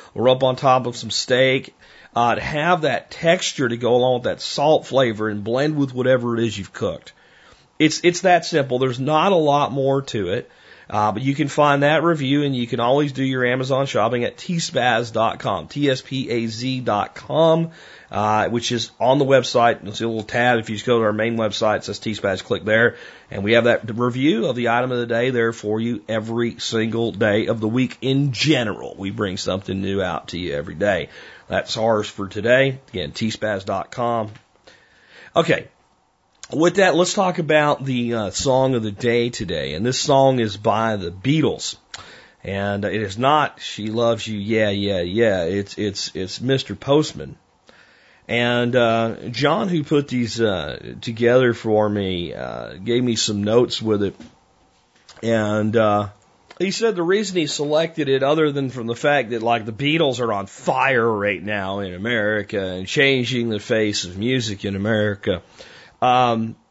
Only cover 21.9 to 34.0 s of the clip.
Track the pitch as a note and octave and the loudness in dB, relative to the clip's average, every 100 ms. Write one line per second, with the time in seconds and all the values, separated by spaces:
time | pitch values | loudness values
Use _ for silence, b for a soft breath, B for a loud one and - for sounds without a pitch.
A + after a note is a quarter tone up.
21.9 | G2+ - G#2 G2+ F#2+ - G2 F#2 A2 A#2+ | -8 -6 -4 -2 -2 -4 -4 2 4 4
22.9 | B B B B - G2+ A#2 A#2 A2 A2+ | B B B B -4 2 4 4 2 -2
23.9 | A2+ B2 B2 C#3+ G#3+ - B2 A#2 A#2 B2+ | -2 -2 0 2 2 0 0 0 0 0
24.9 | B2 A#2+ A2+ B2 B2 A#2 A2+ G#2+ G#2+ A#2 | -2 -2 0 0 0 0 -2 -4 -2 -2
25.9 | A2 - A2 A2 A#2 A#2+ - - A2+ A2+ | -4 -4 -4 -4 -2 -4 -4 -4 -2 -2
26.9 | A2+ A#2 G2 A2 G#2 G2+ A2+ G#2+ A#2+ B2+ | -2 -2 0 2 2 0 -2 -2 0 -2
27.9 | - B2+ C3+ C#3+ A2 C#3+ C#3 A2+ A#1+ B1+ | -2 -2 0 0 0 2 2 0 -4 -10
28.9 | - G2 G#2+ G#2 F#2 - F#2+ G2 G2 G2 | -8 -8 -4 -4 -4 -4 -4 -4 -6 -4
29.9 | G2 F#2 E2 - F2 F2 C#2+ D#2+ D#2+ G2+ | -2 -2 -4 -8 -8 -6 -6 -6 -2 0
30.9 | F#2 C2+ B B B - F#2+ - A#2 A2+ | 0 -4 B B B -6 -4 -4 -2 2
31.9 | A2 G#2 - G2 G#2 A2 B2+ C3+ C3 - | 2 0 -6 -8 -2 4 4 4 -2 -8
32.9 | G2+ D2 - A2+ - G#2+ G2 G2 G2 - | -8 -8 -4 -4 -2 -4 -4 -4 -6 -6
33.9 | - | -4